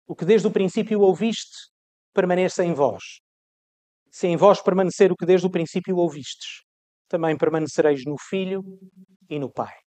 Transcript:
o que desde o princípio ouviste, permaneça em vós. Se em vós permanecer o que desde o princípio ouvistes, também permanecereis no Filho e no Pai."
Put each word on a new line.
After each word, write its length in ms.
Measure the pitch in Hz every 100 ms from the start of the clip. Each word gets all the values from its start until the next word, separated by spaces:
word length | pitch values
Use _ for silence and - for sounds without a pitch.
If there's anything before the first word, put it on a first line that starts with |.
| -
o 100 | 170
que 100 | 165
desde 220 | 220 196
o 40 |
princípio 500 | 214 190 226 208 208
ouviste, 720 | 196 170 226 220 - - - _ _ _ _
permaneça 500 | - 185 180 180 -
em 120 | 175 143
vós. 460 | 139 95 - - _ _ _ _ _ _ _ _ _
Se 160 | - 185
em 100 | 170
vós 240 | 196 190
permanecer 500 | - 185 185 - 190
o 40 | 175
que 100 | 170
desde 220 | 185 185
o 20 |
princípio 480 | 180 160 190 180 180
ouvistes, 680 | 175 147 127 - - - _ _ _ _ _
também 300 | 175 160 156
permanecereis 680 | 160 156 151 - 156 143 127
no 120 | 143 -
Filho 320 | 190 185 196 190 190 190 - 190 _ _
e 100 | 147
no 120 | 131
Pai." 220 | - 107 - _